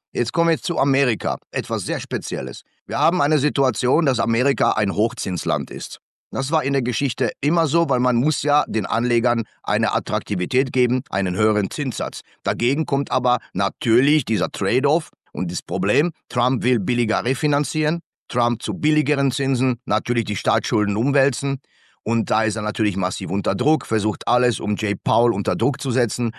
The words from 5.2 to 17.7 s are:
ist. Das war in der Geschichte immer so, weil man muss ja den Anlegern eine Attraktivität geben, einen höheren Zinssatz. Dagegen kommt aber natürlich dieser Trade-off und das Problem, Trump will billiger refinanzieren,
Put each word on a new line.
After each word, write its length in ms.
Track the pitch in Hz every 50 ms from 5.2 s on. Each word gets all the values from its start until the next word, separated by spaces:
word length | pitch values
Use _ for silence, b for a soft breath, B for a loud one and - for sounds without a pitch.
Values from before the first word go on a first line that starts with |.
| - 95 92 85 - 85 78 73 67 -
ist. 280 | 60 76 - - - - _ _ _ _ _ _
Das 200 | - 120 135 131
war 140 | 160 156 127
in 80 | 143
der 100 | 139 139
Geschichte 480 | 120 123 113 - 147 127 - - 127 110 - _
immer 280 | - 147 170 170 165 139
so, 200 | 143 170 165 139
weil 120 | 135 123
man 160 | 127 127 120
muss 260 | 117 131 156 147 -
ja 220 | - 147 143 147 143
den 200 | - 107 110 95
Anlegern 580 | - - 117 120 123 120 120 117 120 117 117 110 B B B
eine 320 | B - 107 107 113 101 -
Attraktivität 800 | 113 - - 104 107 - - 104 90 90 - - 127 143 127
geben, 300 | - 127 127 117 123 131 - _
einen 280 | - 98 95 92 87
höheren 340 | 104 107 110 107 104 101 -
Zinssatz. 520 | - - 143 131 - - 73 65 - - - b b b
Dagegen 440 | b 196 - 156 120 123 139 151 151
kommt 260 | - 143 135 139 -
aber 260 | 131 127 120 123 120 117 B B
natürlich 720 | B 92 98 95 - - - 117 113 123 135 143 151 151 -
dieser 260 | - 113 92 87 78
Trade-off 600 | - - 98 95 113 131 127 143 151 175 - - - _ _ _
und 220 | - - 92 85
das 100 | 87 -
Problem, 480 | - - 87 98 92 101 113 135 160 175 - _ _ -
Trump 360 | - 120 120 127 131 113 87
will 160 | 127 127 113
billiger 440 | 92 95 123 120 120 107 104 92 92
refinanzieren, 760 | 120 135 - - 147 143 143 147 -